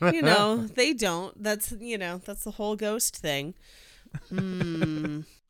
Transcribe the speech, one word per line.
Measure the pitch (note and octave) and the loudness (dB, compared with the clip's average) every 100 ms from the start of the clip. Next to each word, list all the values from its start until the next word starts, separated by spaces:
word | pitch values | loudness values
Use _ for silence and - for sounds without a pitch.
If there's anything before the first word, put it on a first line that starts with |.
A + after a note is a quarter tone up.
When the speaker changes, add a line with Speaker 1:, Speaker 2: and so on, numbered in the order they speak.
Speaker 1:
<laughs> | F3 | 2
Speaker 2:
You | E3 | 4
know, | D#3 G#3 G#3 A3+ | 6 6 6 2
they | A3 A#3 C4 | -2 0 2
don't. | C4 G#3 E3+ F#3 - | 2 0 0 -4 -6
That's, | G#3 G#3 - A3 | -2 -2 -2 -6
you | A#3 A3 | -6 -6
know, | F3+ F3+ | -4 -6
that's | F#3+ G3+ | -8 -10
the | G#3+ | -8
whole | G3+ G#3+ | -6 -4
ghost | G#3+ G#3+ A3 - - | -2 -2 0 -2 -2
thing. | D#3+ C#3 C#3+ - - - - - - D3 - | -2 -2 -2 -10 -18 -20 -20 -20 -14 -14 -8
Hmm. | F#3 F#3+ F3+ F3 E3 D#3+ D#3 D3+ D3+ D#3 - _ | -4 -2 -2 -2 0 -2 -2 -4 -6 -10 -18 _